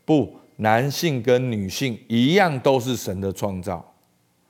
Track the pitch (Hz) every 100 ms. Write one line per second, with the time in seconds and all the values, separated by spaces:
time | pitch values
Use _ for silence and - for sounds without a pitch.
0 | - 156 104 - _ - 107 113 139 135
1 | 170 131 113 123 127 110 95 - 135 110
2 | - 117 127 185 185 135 139 135 120 120
3 | - 95 98 90 104 92 90 85 - _
4 | _ _ _ _ _